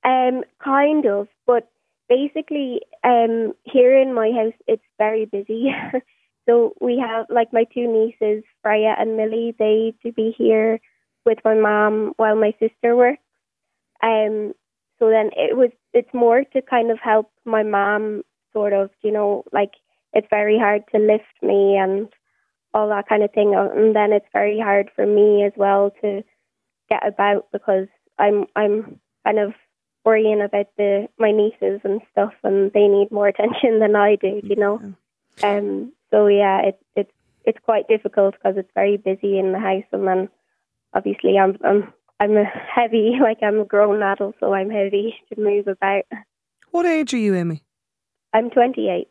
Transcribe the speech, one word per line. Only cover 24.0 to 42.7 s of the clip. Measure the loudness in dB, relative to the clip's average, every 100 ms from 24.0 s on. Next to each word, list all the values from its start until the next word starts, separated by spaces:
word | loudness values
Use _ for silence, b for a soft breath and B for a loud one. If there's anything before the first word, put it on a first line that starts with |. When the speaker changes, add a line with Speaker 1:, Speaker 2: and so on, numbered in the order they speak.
| 2
Speaker 1:
it's | 0 -2
very | -2 -2 -2
hard | 0 0 0 -4
for | 0
me | 4 4 4
as | 0 0
well | 0 2 0 _
to | -8 -8 -12 _ _ _ _ _ _
get | -4 -4
about | -2 0 0 -4
because | -10 -2 -2 -2 _ _ -2
I'm, | 0 0 -2 -2
I'm | -2 -2 -6 -18 _ _
kind | -2 -2
of | -2 -6 _ _ _ _
worrying | 0 2 2 0
about | -2 -4 -6 -4
the, | -2 -2 -4 _
my | 0
nieces | 2 0 -2 -6 -4
and | -6 -6 _
stuff, | -4 -4 -4
and | -2 0 0
they | 2 4
need | 4 0
more | 0 -2
<laughs> |
attention | 0 -4 0 0 2
than | 2
I | 4 4 2
do, | -2 -6
you | -6 -2
know. | -2 -2 -8 -20 _ _ _ _
Speaker 2:
Yeah. | -2 -2
Speaker 1:
Um, | -4 -8 -10 _ _
so | 2 4
yeah, | 4 4 2
it, | 0 -4 _ -8
it's, | -8 _ _ _
it's | -4 -4
quite | -2 -2 0
difficult | -2 0 0 0 0
'cause | -4 -4
it's | -6
very | -2 0 0
busy | -2 -4 -2 -2
in | -2
the | -2
house, | -2 -4 -4
and | -4 -2
then | -2 -4 _ _ _ _ _ _
obviously | -6 -6 -6 -2 2
I'm, | 2 0
I'm, | 0 0 -2 _ _ _
I'm | 0 2
a |
heavy, | 0 -6 -6